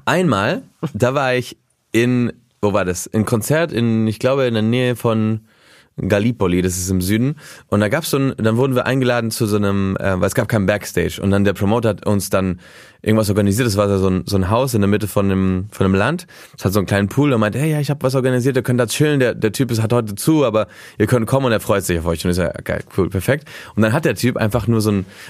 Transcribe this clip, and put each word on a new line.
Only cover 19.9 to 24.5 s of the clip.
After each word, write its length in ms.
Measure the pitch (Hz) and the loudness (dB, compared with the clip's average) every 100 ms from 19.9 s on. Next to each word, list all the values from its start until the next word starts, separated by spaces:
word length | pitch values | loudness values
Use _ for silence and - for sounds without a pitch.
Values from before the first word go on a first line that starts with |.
heute 240 | 120 110 101 | 0 -2 -2
zu, 300 | - 156 127 | 2 2 4
aber 220 | 107 101 - - - | 2 -2 -6 -10 -2
ihr 100 | 107 | 2
könnt 180 | 123 110 | 2 2
kommen 200 | 135 131 | 0 2
und 40 | |
er 80 | 107 | 0
freut 240 | - 101 | 0 0
sich 160 | - 87 | 0 -2
auf 60 | 82 | -2
euch.“ 180 | 85 | -2
Und 80 | 90 | -2
ich 60 | 90 | 0
so, 60 | |
„Ja, 80 | 85 - | -2 -4
geil, 200 | - 80 - - | -6 -8 -4 -2
cool, 120 | 87 | -2
perfekt.“ 380 | 95 - 147 - - - - | -2 -2 -2 -4 -20 -6 0
Und 60 | |
dann 80 | 110 | 2
hat 140 | 139 165 | 2 0
der 100 | 104 | 0
Typ 220 | 123 - | -2 0
einfach 300 | 110 | 0